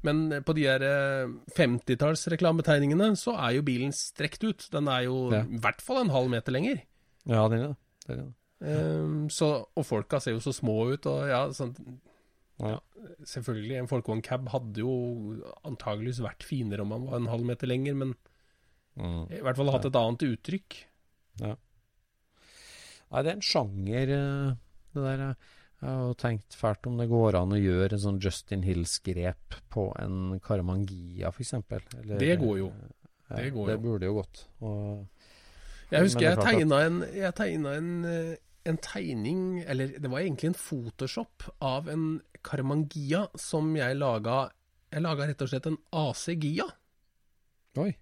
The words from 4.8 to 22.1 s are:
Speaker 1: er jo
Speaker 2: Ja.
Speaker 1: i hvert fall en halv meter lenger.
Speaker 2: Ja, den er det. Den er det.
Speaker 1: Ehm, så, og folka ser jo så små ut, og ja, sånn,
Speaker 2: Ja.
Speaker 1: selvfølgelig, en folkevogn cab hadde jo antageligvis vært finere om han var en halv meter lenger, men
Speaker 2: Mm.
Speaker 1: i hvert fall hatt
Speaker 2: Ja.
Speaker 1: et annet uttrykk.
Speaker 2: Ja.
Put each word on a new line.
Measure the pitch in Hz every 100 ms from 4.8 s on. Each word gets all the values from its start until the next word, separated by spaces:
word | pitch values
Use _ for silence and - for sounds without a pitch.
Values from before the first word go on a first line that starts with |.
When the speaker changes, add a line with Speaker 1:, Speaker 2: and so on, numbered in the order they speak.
| 147
Speaker 1:
er | 127
jo | 123 131 127
Speaker 2:
Ja. | 127
Speaker 1:
i | 120 113
hvert | - -
fall | - 269
en | 226
halv | 131 127
meter | 117 123
lenger. | 131 214 285 - _ _ _ -
Speaker 2:
Ja, | 110 110
den | 113
er | 139
det. | 139 _ _ -
Den | 127
er |
det. | 135 123 _ _ 156
Speaker 1:
Ehm, | 151 156 156 156 151 151
så, | - 151 139 - -
og | 147
folka | 110 - -
ser | -
jo | 113
så | 139
små | 127 117 110 117
ut, | 143 143
og | 139 143
ja, | 123 139
sånn, | 131 127 131 127 127 _ _ _ _ _ -
Speaker 2:
Ja. | 107 110 _ - 214 -
Speaker 1:
selvfølgelig, | 147 127 120 110 110 131
en | 123
folkevogn | 127 117 113
cab | - 131 127
hadde | 131 117 107
jo | 123 127 123 120 104 110 - -
antageligvis | 156 120 - 104 120 120
vært | 107 -
finere | - 139 110 101
om | 101
han | 110 131
var | 123
en | 117
halv | 117
meter | 123 120 127
lenger, | 127 139
men | 139 131 123 _ _ _ _ _ _ _
Speaker 2:
Mm. | - 87 85 82
Speaker 1:
i | -
hvert | 131 127
fall | 139
hatt | 131
Speaker 2:
Ja. | 139
Speaker 1:
et | 131
annet | 113 117
uttrykk. | 143 110 - 190 _ - - _ _ _ _ 98
Speaker 2:
Ja. | 104 110 _ _ _ _ _